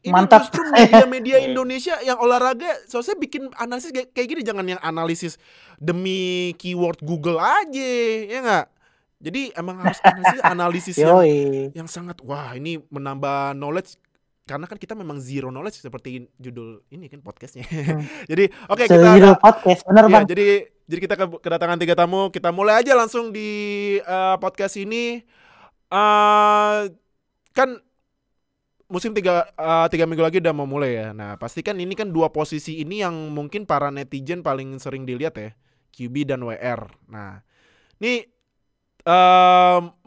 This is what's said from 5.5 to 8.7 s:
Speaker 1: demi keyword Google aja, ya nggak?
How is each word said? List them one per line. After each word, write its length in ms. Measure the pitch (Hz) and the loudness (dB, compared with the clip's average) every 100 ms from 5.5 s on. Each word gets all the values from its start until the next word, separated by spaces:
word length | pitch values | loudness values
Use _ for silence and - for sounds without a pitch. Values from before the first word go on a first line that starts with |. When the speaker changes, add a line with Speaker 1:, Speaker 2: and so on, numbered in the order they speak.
| _ _ - | _ _ -12
Speaker 1:
demi 720 | 151 175 190 190 180 180 180 | -6 -4 -4 -4 -4 -4 -6
keyword 480 | 175 180 175 175 - | -8 -10 -4 -4 -6
Google 400 | 151 165 151 165 | -8 -6 -4 -2
aja, 480 | 196 359 349 269 262 247 233 220 202 | 0 0 -2 -6 -6 -4 -4 -4 -8
ya 160 | 247 247 | -8 -2
nggak? 220 | 185 - | -2 -2